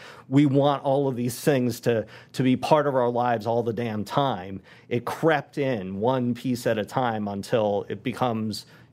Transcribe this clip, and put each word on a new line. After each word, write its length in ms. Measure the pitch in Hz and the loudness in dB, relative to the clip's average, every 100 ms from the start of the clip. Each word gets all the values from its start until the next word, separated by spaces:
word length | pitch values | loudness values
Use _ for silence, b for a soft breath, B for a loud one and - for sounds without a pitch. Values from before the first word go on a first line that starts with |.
| B B - | B B 2
"We 180 | 135 147 | 4 6
want 380 | 139 143 139 | 6 4 2
all 240 | 139 139 135 | 2 2 0
of 80 | 120 | -2
these 220 | 120 - | -4 0
things 400 | 160 135 123 113 | 2 2 2 0
to, 260 | 123 113 107 B B | 0 0 -2 B B
to 80 | - | 0
be 100 | 127 | 2
part 320 | 127 - 156 143 | 2 4 4 4
of 80 | |
our 160 | 131 120 | 2 0
lives 340 | 120 123 113 113 | 0 0 0 0
all 160 | 117 | 0
the 80 | 117 | -2
damn 320 | 113 117 107 | -4 -4 -6
time." 580 | 98 143 135 98 95 95 B B - | -2 0 0 -2 -8 -12 B B -6
It 160 | 120 | -4
crept 540 | 120 - 160 143 - 156 | -4 0 2 2 -2 -4
in 400 | 131 113 92 98 | -2 -2 -4 -2
one 340 | 117 131 123 | 0 0 0
piece 320 | 120 131 120 | -2 -4 -2
at 140 | 127 107 | 0 -2
a 60 | |
time 420 | 98 135 123 110 104 | -2 -2 0 -2 -4
until 600 | 98 - 120 104 101 - | -6 -2 0 2 0 -4
it 160 | 107 | -6
becomes, 600 | 127 - 127 110 110 101 - B B | -6 -2 -2 -2 -6 -8 -14 B B